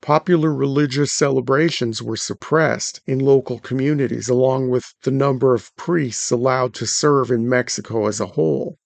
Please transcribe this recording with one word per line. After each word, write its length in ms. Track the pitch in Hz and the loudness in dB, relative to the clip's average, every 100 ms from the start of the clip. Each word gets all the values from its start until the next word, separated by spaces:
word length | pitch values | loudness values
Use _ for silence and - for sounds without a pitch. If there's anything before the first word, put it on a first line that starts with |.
Popular 500 | - 151 - 175 156 | 2 0 2 2 2
religious 600 | 139 139 139 147 131 143 | 0 0 0 0 0 -2
celebrations 880 | - 143 131 123 135 165 - 117 110 | 0 0 0 0 2 2 0 -4 -4
were 160 | 117 110 | -8 -8
suppressed 800 | - - - 156 156 113 - - - | -8 -10 0 2 2 0 -6 -10 -4
in 120 | 131 | 0
local 380 | 135 139 127 120 | 4 4 2 -10
communities, 680 | - 131 135 151 127 120 110 | -4 -2 0 0 0 -2 0
along 400 | 123 127 131 127 | 2 2 2 0
with 160 | 123 - _ | -2 -4 _
the 60 | - | -2
number 440 | 135 139 131 131 | 0 0 2 2
of 200 | 120 - - | 2 -2 -12
priests 540 | - 170 131 - - | -2 0 -2 -4 -2
allowed 440 | 123 127 131 127 | 0 0 0 -2
to 120 | - 110 | -4 -6
serve 440 | - 151 143 120 | 0 2 2 2
in 180 | 123 120 | 0 2
Mexico 580 | 127 123 - 104 113 107 | 0 0 -8 -4 -2 -2
as 140 | 104 | -2
a 60 | 95 | -4
whole. 500 | - 156 139 170 165 | 0 0 0 -4 -10